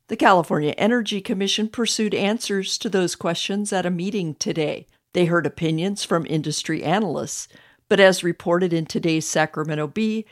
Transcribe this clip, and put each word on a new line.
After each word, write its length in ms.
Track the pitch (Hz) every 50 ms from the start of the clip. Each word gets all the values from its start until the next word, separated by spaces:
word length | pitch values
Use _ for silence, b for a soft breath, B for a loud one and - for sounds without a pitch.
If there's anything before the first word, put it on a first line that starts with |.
| _
The 100 | - 226
California 580 | 220 - 226 196 175 156 - 180 156 151 147 - -
Energy 420 | - 214 240 247 214 - 208 196
Commission 480 | 190 - 233 190 196 196 - - 214 214
pursued 460 | - - 233 214 - - 220 208 -
answers 640 | - 196 196 214 233 - - 202 196 190 - - -
to 100 | - 226
those 280 | 180 190 180 170 -
questions 560 | - - 175 170 - - - 196 202 208 202 202
at 120 | 185 175
a 60 | 180
meeting 460 | 180 170 180 202 247 214 170 160 147
today. 500 | - - - 151 160 151 147 - - - - _ _ _ _ -
They 100 | 180 180
heard 220 | 165 175 175 147
opinions 580 | 151 - - 165 160 160 160 170 196 202 - -
from 220 | - 196 170 165
industry 580 | - 151 156 143 151 151 - - - 160 151 -
analysts, 640 | 143 170 208 220 180 139 147 - - - - - b b b b b b b b -
but 100 | 214 190
as 240 | 196 190 185 190 -
reported 500 | 175 165 - - 185 170 175 190 180 170
in 140 | 165 160
today's 400 | - - 165 160 170 160 160 156
Sacramento 600 | - - 160 156 156 - - 151 156 156 151 151 147
Bee, 380 | 139 214 220 220 214 220 214 b